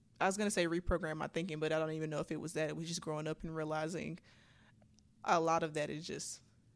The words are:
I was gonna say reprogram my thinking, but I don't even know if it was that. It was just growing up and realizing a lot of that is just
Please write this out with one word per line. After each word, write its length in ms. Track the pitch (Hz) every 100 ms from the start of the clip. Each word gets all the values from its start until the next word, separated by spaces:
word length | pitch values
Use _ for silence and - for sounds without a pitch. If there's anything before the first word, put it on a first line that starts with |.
| _ -
I 60 | 185
was 100 | 190
gonna 140 | 208
say 160 | 208 170
reprogram 500 | 170 - 180 156 156
my 100 | 151
thinking, 320 | - 170 151
but 120 | 156
I 80 | 160
don't 120 | 160
even 160 | 156 156
know 80 | 151
if 120 | 160
it 80 | 156
was 140 | 151
that. 160 | 156 156
It 60 | 156
was 120 | 165
just 140 | 165
growing 240 | 151 151 156
up 140 | 156
and 120 | 170 160
realizing 640 | 156 156 156 175 147 160 - - - - - - - - _ - -
a 140 | 180
lot 240 | 165 165
of 100 | 165 151
that 140 | 147
is 160 | 147 165
just 360 | - - - - - _